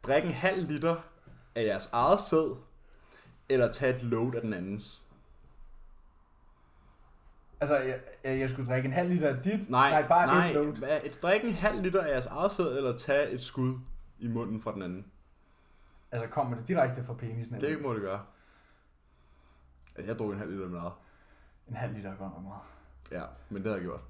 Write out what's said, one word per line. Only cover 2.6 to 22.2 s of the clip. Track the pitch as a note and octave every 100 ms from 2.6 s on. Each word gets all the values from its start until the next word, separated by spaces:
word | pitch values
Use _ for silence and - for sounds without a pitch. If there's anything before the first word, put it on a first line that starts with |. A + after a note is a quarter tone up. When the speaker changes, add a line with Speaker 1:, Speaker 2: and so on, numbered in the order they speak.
| - - - - - - - - -
Speaker 1:
eller | B2+ A#2
tag | - C3+ B2+
et |
load | A#2+ A2+ B2
af | A#2
den | A2+
andens? | F#2+ F#2 G#2 - - - - - - - - - - - - - _ _ _ - _ _ _ - - - - - - - -
Speaker 2:
Altså, | C#3+ D3
jeg, | C3 - - -
jeg, | C3+ C3
jeg | C3
skulle | B2 B2
drikke | B2+ C3
en |
halv | D#3+ F3+
liter | F3 D3+
af | B2+
dit? | F#3 G#3+ -
Speaker 1:
Nej, | B2 C#3
Speaker 2:
Nej, | D#3 A#2+
bare | E3+ F3
Speaker 1:
nej. | D#3+ F3
Speaker 2:
et |
load. | D3 D3 A2+
Speaker 1:
Hvad, | - D3+
et, | - -
drik | F3 G#3
en | A#3
halv | F3 G#3 G#3
liter | F#3 F#3
af | D#3
jeres | C3+ B2+
eget | C3+ G3
sæd, | - E3 C3
eller | C3 B2
tag | - C#3+ D3
et | B2+
skud | B2+ C3+ B2+ B2+ B2+ - - -
i | A#2
munden | A#2 G#2+ G#2+
fra | A2
den | G2+
anden? | F2+ F2+ G2+ - _ _ _ _ _ _ - - _
Speaker 2:
Altså, | A#2+ A2+
kommer | - B2+ A2+
det | -
direkte | F3 C3 B2+
fra | B2
penisen, | A#2+ A#2 A#2 A#2
eller? | - C#3
Speaker 1:
Det | D3+
må | C#3+
det | A2
gøre. | G2 G2 G2+ _ _ _ _ _ _ _ _ _ _ - _ - - - - -
Altså, | G2+
jeg | A2+
drog | G#2+
en | G2+
halv | F2
liter | F#2+ F#2
med | F2
eget. | E2+ F2 - - _ - - _ -
Speaker 2:
En |
halv | A2+ A#2+
liter | G#2+ G2
er |
godt | G2